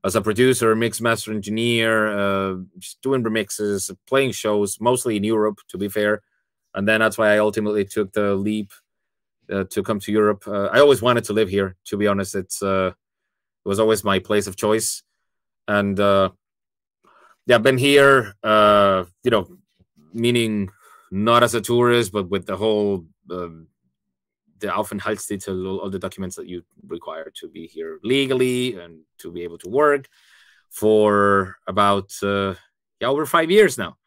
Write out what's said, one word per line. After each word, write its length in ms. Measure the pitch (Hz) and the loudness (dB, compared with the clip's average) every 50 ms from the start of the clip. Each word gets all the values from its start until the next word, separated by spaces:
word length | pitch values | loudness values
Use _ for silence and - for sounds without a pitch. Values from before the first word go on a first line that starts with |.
| - | -4
as 120 | 98 95 | 0 -2
a 60 | 110 | 0
producer, 540 | 98 110 107 104 127 131 131 123 117 113 113 | 0 0 2 4 4 4 4 2 2 2 2
mix 240 | 110 117 113 110 - | 2 0 -4 -4 -2
master 300 | 113 117 113 110 - - | 0 0 0 0 -4 -8
engineer, 760 | 110 107 101 101 107 110 117 120 117 113 113 113 110 110 107 107 104 101 | -8 -8 -6 -6 -4 -2 0 0 0 0 2 2 2 2 0 0 -2 -2
uh, 380 | 101 98 98 98 98 95 95 92 92 - _ 92 | -2 -2 0 -2 -2 -4 -4 -8 -10 -16 _ -20
just 200 | - - - _ - | -20 -20 -20 _ -4
doing 180 | 135 135 131 117 | -2 -2 0 -2
remixes, 720 | 113 110 110 104 - - - 107 104 101 98 - - 95 _ _ _ | -2 -2 -2 -4 -4 -6 -6 -4 -2 -2 -4 -6 -8 -12 _ _ _
playing 240 | 131 135 139 127 | 0 0 0 0
shows, 480 | 98 - - 110 104 104 104 98 - - | -2 -4 -2 -2 0 0 0 -2 -4 -2
mostly 360 | 107 120 127 123 - 123 110 104 | 0 0 0 0 -2 -2 -2 -2
in 60 | 98 | 0
Europe, 360 | 107 117 110 107 107 101 - _ _ | 0 0 0 0 -2 -2 -6 _ _
to 100 | - 92 | -10 -8
be 100 | 101 101 | -8 -6
fair. 360 | - 107 104 104 107 104 _ _ _ _ _ _ _ _ _ _ _ | -4 -2 0 0 -2 -2 _ _ _ _ _ _ _ _ _ _ _
And 140 | 98 101 104 | -4 0 0
then 120 | 110 110 | 2 2
that's 160 | 110 110 104 - | 2 0 2 2
why 160 | 113 107 104 | 2 2 4
I 20 | 107 | 4
ultimately 480 | 107 107 104 113 107 104 107 107 98 | 2 0 0 -2 -4 -2 -2 -2 -4
took 260 | 95 - 110 104 95 _ | -4 -2 -4 -4 -4 _
the 200 | 110 104 101 101 | -2 -2 0 0
leap, 380 | 98 98 107 107 107 104 101 - _ _ _ _ _ _ _ _ _ _ _ _ _ _ _ | -2 -2 -4 -4 -4 -6 -10 -14 _ _ _ _ _ _ _ _ _ _ _ _ _ _ _
uh, 140 | 98 98 95 | -4 -4 -4
to 180 | 92 - 107 95 | -4 -4 -6 -4
come 160 | - 110 101 | -4 -4 -6
to 120 | - - | -4 -2
Europe. 340 | 104 107 104 104 104 101 - - | 0 2 2 2 2 -2 -6 -8
Uh, 220 | 101 101 101 98 98 | -6 -4 -4 0 4
I 60 | 123 | 6
always 240 | 143 147 135 120 113 | 6 6 6 4 2
wanted 220 | 123 123 120 107 | 2 2 0 0
to 80 | - 104 | -2 0
live 160 | 107 113 92 | 0 0 0
here, 260 | 92 98 98 95 92 _ _ | 0 -2 -2 -2 -6 _ _
to 120 | - - 101 | -10 -4 -2
be 100 | 104 104 | 0 0
honest. 260 | 101 98 98 95 - | 0 0 -4 -4 -6
It's, 300 | 98 92 _ - - 101 | -8 -8 _ -8 -6 -4
uh, 280 | 98 95 95 95 92 87 _ _ _ _ _ _ _ _ _ _ _ _ _ _ | -2 0 0 0 -2 -4 _ _ _ _ _ _ _ _ _ _ _ _ _ _
it 60 | - | -4
was 100 | 98 98 | 0 2
always 240 | 113 110 110 104 - | 2 2 2 0 0
my 140 | 104 98 95 | 0 0 0
place 300 | 90 - 107 104 101 101 | 0 0 0 0 0 -2
of 80 | 92 | -6
choice. 480 | - - 104 107 113 110 - - - _ _ _ _ _ _ _ _ _ _ _ _ _ - | -4 -2 0 0 0 -2 -4 -8 -10 _ _ _ _ _ _ _ _ _ _ _ _ _ -2
And, 320 | 104 104 101 101 98 95 | 0 0 0 0 0 2
uh, 300 | 104 101 98 98 95 92 _ _ _ _ _ _ _ _ _ _ _ _ _ _ _ _ _ _ _ _ _ _ _ | 2 4 4 4 2 0 _ _ _ _ _ _ _ _ _ _ _ _ _ _ _ _ _ _ _ _ _ _ _
yeah, 120 | - 123 117 | 2 2 4
I've 60 | 107 | 4
been 140 | 135 131 127 | 4 2 4
here, 560 | 127 143 139 143 139 139 135 135 113 95 - _ - | 2 4 6 6 8 8 6 4 2 -2 -12 _ -2
uh, 600 | 110 107 107 104 104 104 104 101 98 95 95 90 - _ _ _ | 2 4 6 6 6 6 6 4 4 2 0 -2 -6 _ _ _
you 60 | 123 | 0
know, 280 | 117 107 90 - 90 _ _ _ _ _ _ _ _ _ _ 78 | 0 0 0 -4 -14 _ _ _ _ _ _ _ _ _ _ _
meaning 580 | 85 117 113 120 120 120 117 110 107 104 98 95 - _ _ _ _ _ _ _ | _ -2 -2 0 2 2 0 0 -2 -4 -4 -6 -10 _ _ _ _ _ _ _
not 320 | 92 95 104 113 117 120 120 | -6 -2 0 4 4 4 4
as 100 | 117 113 | 4 2
a 80 | 120 | -2
tourist, 500 | 101 - 120 120 123 120 120 120 117 95 | -2 0 2 2 4 4 4 2 2 0
but 180 | 98 107 98 87 | -2 -6 -4 -2
with 160 | 98 95 87 - | -4 -6 -4 -6
the 100 | 98 92 | -6 -2
whole, 480 | 104 110 107 107 104 101 101 92 82 80 _ _ _ 92 | 0 0 0 0 0 0 -2 -4 -6 _ _ _ _ -12
um, 380 | 87 90 90 85 82 82 80 80 _ _ _ _ _ _ _ _ _ _ _ _ _ _ _ _ _ _ | -10 -10 -10 -10 -12 -18 -20 _ _ _ _ _ _ _ _ _ _ _ _ _ _ _ _ _ _ _
the 80 | - 101 | -6 -4
Aufenthaltstitel, 1000 | 87 98 104 - 107 101 - 107 107 101 - - 104 95 - - 95 92 92 95 | -4 -4 -4 -4 -6 -8 -6 -6 -6 -6 -6 -10 -10 -8 -8 -8 -8 -6 -6 -6
all, 120 | 95 95 | -8 -8
all 100 | 90 101 | -8 -8
the 80 | 95 95 | -8 -8
documents 380 | 92 95 - - 95 92 92 | -8 -10 -10 -8 -10 -10 -10
that 120 | - 90 87 | -12 -14 -12
you 140 | 90 87 - _ _ _ - - | -14 -14 -14 _ _ _ -16 -14
require 440 | 85 85 - 85 80 80 80 80 _ | -14 -14 -12 -14 -14 -14 -14 -16 _
to 160 | - - 80 | -18 -20 -18
be 160 | 80 82 82 | _ -18 -18
here 340 | 82 _ 78 80 82 80 78 - | -16 _ -14 -12 -12 -14 -12 -6
legally 720 | 107 127 139 139 131 135 127 127 127 123 123 123 127 113 92 | -2 -2 0 0 0 0 0 0 0 0 -2 -4 -4 -6 -10
and 200 | 87 85 82 78 80 _ _ _ | -16 -18 -20 -20 _ _ _ _
to 140 | - 85 | -18 -14
be 100 | 85 87 | -12 -10
able 160 | 87 87 85 85 | -12 -12 -12 -14
to 100 | - - | -14 -4
work 400 | 107 139 151 147 143 139 135 _ _ _ _ _ _ _ _ _ _ _ _ _ | 0 2 2 2 2 0 -4 _ _ _ _ _ _ _ _ _ _ _ _ _
for 880 | - - - 107 107 107 107 104 101 101 101 101 101 98 95 92 92 _ _ - | -12 -2 2 4 4 6 4 4 4 4 4 4 2 2 0 -2 -8 _ _ -8
about, 440 | 95 101 104 101 101 101 98 _ - - | 0 2 2 2 2 0 -2 _ -12 -6
uh, 320 | - 101 101 98 98 98 92 - _ _ _ _ _ _ _ _ | -4 -2 -2 -2 -2 -4 -6 -8 _ _ _ _ _ _ _ _
yeah, 80 | 117 123 | -4 -2
over 180 | 139 147 156 | -2 -2 -4
five 240 | - - 170 160 160 | -2 0 -2 0 4
years 260 | 185 214 208 170 131 - | 4 6 6 4 2 -4
now. 200 | 104 82 - _ _ | -8 -10 -10 _ _